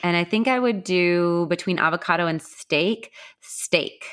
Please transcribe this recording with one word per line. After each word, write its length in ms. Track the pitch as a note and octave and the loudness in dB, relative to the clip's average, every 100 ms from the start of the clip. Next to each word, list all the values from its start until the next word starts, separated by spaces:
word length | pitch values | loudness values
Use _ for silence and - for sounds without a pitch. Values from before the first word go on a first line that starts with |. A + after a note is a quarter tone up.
and 140 | F3 E3+ | -2 0
I 80 | |
think 240 | F3 A3 A#3+ | 0 0 0
I 100 | B3+ | 2
would 240 | B3 G3+ | 2 0
do 640 | F#3 F3+ F3 F3 F3 E3+ E3 | 0 2 4 4 2 0 0
between 300 | F3 - F3 | -2 -2 0
avocado 480 | D#3+ E3 - E3+ E3+ | 2 0 0 0 0
and 160 | D#3+ | -2
steak, 680 | - - - D3+ F3+ A3+ - - - - | -6 -16 -2 0 0 -2 -6 -20 -20 -20
steak. 640 | - - - E3+ - - - | -14 -10 -2 0 -2 -8 -18